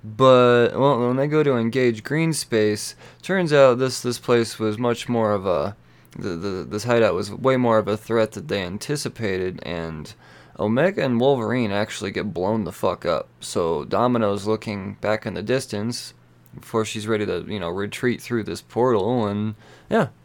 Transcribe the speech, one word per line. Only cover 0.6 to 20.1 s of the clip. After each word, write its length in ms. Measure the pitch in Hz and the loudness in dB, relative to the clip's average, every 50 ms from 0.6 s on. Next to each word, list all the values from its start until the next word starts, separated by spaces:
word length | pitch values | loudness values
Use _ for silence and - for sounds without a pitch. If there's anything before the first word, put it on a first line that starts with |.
| 120 107 - | 4 4 2
well, 300 | 101 131 143 139 117 123 | 2 2 2 4 2 2
when 80 | 123 127 | 0 2
they 120 | 131 139 | 0 0
go 160 | 147 147 156 147 | 2 2 2 2
to 140 | 143 131 | 4 2
engage 460 | 120 113 117 113 131 127 123 113 107 107 | 2 0 0 2 2 2 2 2 0 -4
green 280 | - 143 156 165 165 156 | -4 0 0 0 0 0
space, 640 | - - - 120 110 107 107 104 107 - - - - - - - _ | -2 -4 0 2 2 2 2 2 -2 -6 -12 -12 -16 -20 -20 -20 _
turns 300 | - - 185 196 175 151 | -6 -2 0 0 2 4
out 280 | 147 143 135 131 120 123 | 6 8 8 8 6 4
this, 220 | 131 131 123 - | 0 -2 -2 -2
this 180 | - 123 120 - | -4 -4 -4 -4
place 400 | - - 123 117 117 110 - - | 0 2 2 2 2 0 -4 -4
was 180 | 113 107 107 | -2 -2 -2
much 320 | 110 123 120 120 113 - - | 0 0 0 0 -2 -4 -2
more 220 | 120 117 110 104 | 0 0 2 2
of 140 | 104 101 92 | 0 0 0
a, 300 | 98 87 73 73 98 98 - _ - _ - _ - - | 0 0 0 0 -2 -6 -10 _ -20 _ -20 _ -18 -14
the, 120 | - - 101 | -10 -8 -6
the, 340 | 87 82 90 101 92 92 80 | -6 -6 -6 -6 -6 -6 -8
this 200 | 64 - 107 104 | -6 -8 -6 -2
hideout 320 | 120 120 117 113 101 85 | 2 2 4 4 4 2
was 160 | 90 101 98 | 0 -4 -6
way 260 | 101 - - 131 131 | -8 -2 0 2 2
more 200 | 127 123 117 113 | 2 2 4 2
of 100 | 110 101 | 2 2
a 100 | 92 104 | 0 -4
threat 360 | 104 - - 113 113 110 107 - | -4 -2 0 2 2 2 0 -2
that 140 | 104 82 | -12 -6
they 140 | 76 101 101 | -4 -4 -4
anticipated, 960 | 92 87 92 104 - - 147 147 - 117 - - 117 101 95 92 92 92 90 - - | -4 -6 -8 -10 -6 -6 -6 -4 -4 -8 -8 -4 -4 -4 -2 -2 -4 -4 -6 -8 -10
and 500 | - 87 85 82 82 80 78 76 - - _ - - - - - - - - | -8 -8 -6 -6 -8 -8 -10 -12 -14 -18 _ -20 -20 -20 -20 -20 -20 -8 -4
Omega 440 | 98 107 113 127 156 190 202 - 151 | -2 0 2 2 2 0 0 0 -2
and 160 | 131 120 117 | 0 0 2
Wolverine 520 | 123 139 139 127 110 107 117 127 120 101 | 4 2 2 2 0 -2 -2 -2 -2 -2
actually 400 | 98 101 107 - - - 104 98 | -2 -2 -4 -4 -6 -8 -8 -6
get 220 | 101 101 85 104 82 | -4 -4 -6 -4 -4
blown 300 | 85 90 98 113 110 101 | -4 -2 0 0 -2 -2
the 80 | 80 | -6
fuck 340 | - - - 92 87 - - | -6 -2 -2 -2 -2 -2 -2
up. 220 | 82 82 60 - - _ _ | -2 -2 -2 -4 -8 _ _
So 440 | - - - 104 87 82 82 76 65 | -14 -6 -2 -2 0 0 0 -2 -2
Domino's 640 | - - 95 117 123 123 117 110 101 101 101 95 | -2 0 0 2 2 2 2 0 0 -2 -2 -2
looking 520 | 107 110 107 - 113 104 101 95 101 98 _ | -2 -2 -2 -4 -8 -8 -8 -8 -12 -10 _
back 240 | - 104 107 107 - | -2 -2 -2 -2 -4
in 80 | 110 90 | -8 -8
the 80 | 87 | -8
distance 720 | 98 104 123 135 131 - - 101 104 117 117 - - - - _ _ _ _ _ _ _ - | -4 -2 -2 -2 -2 -6 -8 -6 -4 -6 -6 -8 -12 -16 -18 _ _ _ _ _ _ _ -20
before 320 | - - - - 113 110 | -20 -16 -4 -4 -2 -2
she's 220 | 107 - 110 104 | -2 -6 -8 -4
ready 180 | 110 110 107 104 | -2 -2 -2 -2
to, 180 | 98 92 87 - | -2 -4 -6 -6
you 120 | - 107 101 | -8 -8 -6
know, 100 | 87 85 | -6 -6
retreat 520 | 87 98 101 104 - - - 123 113 - | -4 -6 -6 -6 -6 -2 -2 -2 -2 -2
through 220 | - - 120 117 101 | -6 -4 -4 -4 -4
this 180 | 87 85 - | -4 -8 -10
portal, 640 | - _ - 113 120 127 120 104 92 110 127 123 110 | -10 _ -2 0 2 2 2 2 2 0 0 0 0
and 300 | 101 101 104 107 110 104 - - - - - - - | -2 -2 -2 -4 -4 -6 -10 -18 -20 -20 -20 -8 -2
yeah. 200 | 214 226 180 117 | 0 0 0 -2